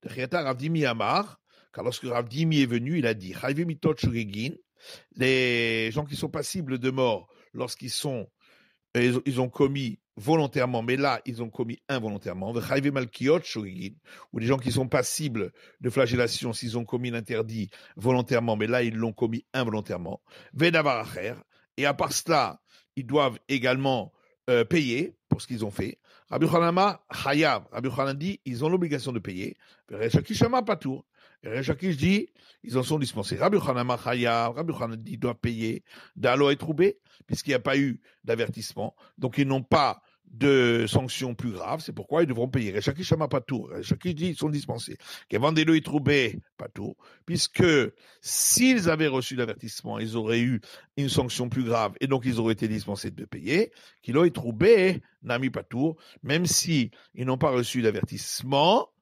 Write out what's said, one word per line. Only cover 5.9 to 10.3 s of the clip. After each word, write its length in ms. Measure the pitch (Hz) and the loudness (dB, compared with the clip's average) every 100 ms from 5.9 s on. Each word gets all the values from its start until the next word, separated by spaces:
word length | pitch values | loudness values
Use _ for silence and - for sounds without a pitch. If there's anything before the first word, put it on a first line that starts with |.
gens 140 | 113 147 | -4 -6
qui 100 | 143 | -6
sont 140 | 156 | -6
passibles 500 | 160 143 185 147 127 | -6 -8 -6 -6 -2
de 100 | 127 | -2
mort 380 | 131 127 104 - _ _ | 2 0 0 -6 _ _
lorsqu'ils 360 | - 123 - 131 | -10 -8 -8 -10
sont, 400 | - 151 127 101 _ _ _ _ _ _ 123 | -6 -6 -6 -10 _ _ _ _ _ _ 0
ils, 240 | 123 123 131 | 2 2 -2
ils 160 | 127 | -2
ont 80 | 127 | -2
commis 500 | - 139 139 127 104 _ - | 2 2 2 -6 -8 _ -12
volontairement, 680 | 104 | 0